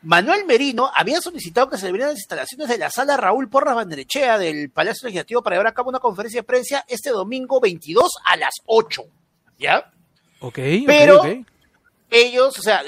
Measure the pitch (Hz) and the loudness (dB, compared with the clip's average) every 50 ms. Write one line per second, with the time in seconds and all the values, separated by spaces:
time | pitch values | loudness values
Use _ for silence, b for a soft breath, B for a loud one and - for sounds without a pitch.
0 | _ 160 170 175 185 269 359 415 403 349 247 233 277 277 247 226 247 269 - - | _ 4 2 2 4 2 0 0 2 2 2 2 2 0 -2 -2 -2 0 0 0
1 | 165 190 285 349 - 349 349 285 - 175 165 240 262 269 - 202 190 185 180 202 | 0 0 -2 -4 -4 -6 -12 -12 -14 -6 0 0 0 0 -2 -8 -8 -6 -6 -4
2 | 262 294 302 202 - _ 180 151 131 - - 254 302 240 240 214 160 147 - - | -4 -4 -6 -8 -10 _ -10 -10 -10 -10 -10 -12 -6 -6 -4 -4 -4 -6 -4 -4
3 | 254 285 285 269 214 185 202 254 269 208 - 269 294 302 247 233 220 180 160 139 | -2 0 0 0 2 2 0 0 -2 0 0 0 2 2 0 -2 -2 -6 -8 -12
4 | 135 _ - 277 285 254 226 214 185 165 151 151 147 139 _ - 160 196 220 - | -10 _ -4 -2 2 2 2 2 0 -2 -4 -6 -8 -8 _ -2 -2 -2 -2 -6
5 | - 247 196 175 147 _ 220 240 220 226 185 175 202 226 220 - 247 262 262 262 | -10 -8 -8 -8 -8 _ -4 -4 -2 -2 -2 0 0 -2 -2 -2 -4 -2 -2 -2
6 | - 240 196 175 214 226 214 247 220 _ 247 254 247 - 277 277 - _ 247 - | -2 -4 -4 -4 -10 -8 -8 -10 -6 _ -2 -2 -2 -2 -6 -6 -6 _ -12 -10
7 | - 285 247 202 185 202 247 262 254 254 269 254 247 202 175 160 - 151 160 214 | -6 -4 -4 -4 -4 -6 -8 -10 -6 -2 -2 0 0 0 -2 -4 -12 -2 0 2
8 | 311 - - - - 180 180 165 151 135 - - _ - 226 226 220 - - - | 2 2 0 -2 0 0 0 0 0 -6 -6 -8 _ 2 2 2 2 2 -6 -12
9 | 120 _ _ _ _ _ _ _ _ _ _ _ - 143 160 247 - _ _ _ | -12 _ _ _ _ _ _ _ _ _ _ _ -2 0 0 0 -2 _ _ _
10 | _ _ _ _ _ _ _ _ - 127 - - 127 135 160 202 269 285 294 294 | _ _ _ _ _ _ _ _ -16 -14 -10 -6 -4 -2 -2 0 2 4 6 6
11 | 294 294 285 294 - - 208 262 240 _ _ _ _ _ _ _ _ _ _ _ | 8 10 10 8 8 4 -2 -6 -10 _ _ _ _ _ _ _ _ _ _ _
12 | _ _ 226 233 240 247 240 247 254 277 - - 180 208 208 180 139 | _ _ 4 4 4 4 4 2 2 2 0 -2 0 0 0 0 0